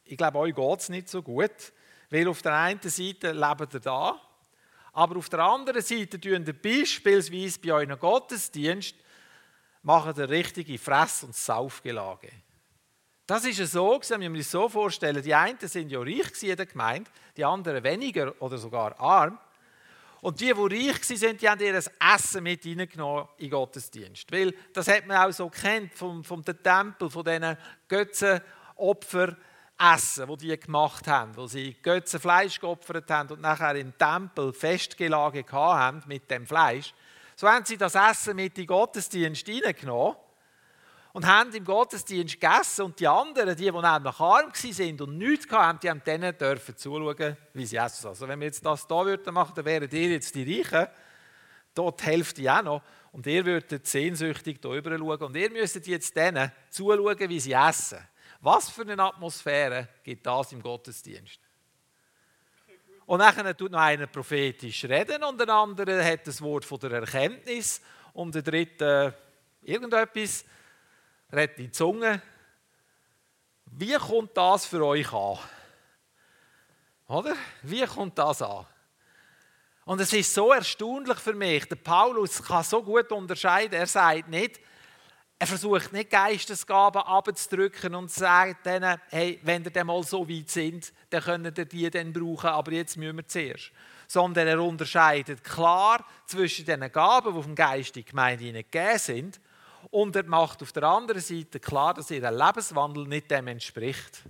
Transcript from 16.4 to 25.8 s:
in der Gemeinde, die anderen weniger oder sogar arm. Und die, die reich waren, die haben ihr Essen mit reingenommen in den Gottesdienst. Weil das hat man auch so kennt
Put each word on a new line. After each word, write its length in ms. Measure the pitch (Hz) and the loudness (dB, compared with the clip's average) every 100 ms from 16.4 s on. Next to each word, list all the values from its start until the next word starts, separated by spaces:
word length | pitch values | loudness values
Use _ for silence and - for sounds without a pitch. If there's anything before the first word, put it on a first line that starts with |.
| 202 | -6
in 60 | 180 | -4
der 100 | 190 | -6
Gemeinde, 440 | 131 113 135 220 _ - - | -4 -2 -2 -6 _ -20 -2
die 80 | |
anderen 380 | 143 185 170 135 | 0 0 -2 -2
weniger 580 | 120 180 269 185 135 - | 0 -2 -2 -2 -4 -4
oder 180 | 131 127 | -8 -8
sogar 380 | 113 120 107 - | -6 -4 -4 -2
arm. 400 | 131 185 151 220 _ _ _ _ _ - - - | 4 6 6 0 _ _ _ _ _ -20 -20 -10
Und 180 | 180 156 | -8 -2
die, 140 | 247 | 0
die 0 | |
reich 480 | 214 202 208 277 - - | 2 2 0 -2 -2 -4
waren, 260 | 240 226 214 | 0 0 2
die 120 | 214 | 2
haben 120 | 208 | 2
ihr 140 | 208 | 2
Essen 720 | 185 - - 170 202 - 196 | 0 -4 0 4 6 4 -4
mit 200 | 175 175 | -4 -6
reingenommen 640 | 170 170 185 160 147 147 143 _ | -6 -8 -8 -6 -4 -4 -6 _
in 80 | 143 | -6
den 40 | |
Gottesdienst. 800 | 139 127 139 123 110 95 95 - | -2 -4 -6 -16 -16 -18 -18 -6
Weil 240 | 180 190 180 - | 0 0 -2 -10
das 140 | - 170 | -6 2
hat 180 | 208 | 2
man 120 | 185 190 | 4 4
auch 160 | 190 | 4
so 160 | 180 180 | 2 -8
kennt 440 | - 196 220 | -4 -2 -2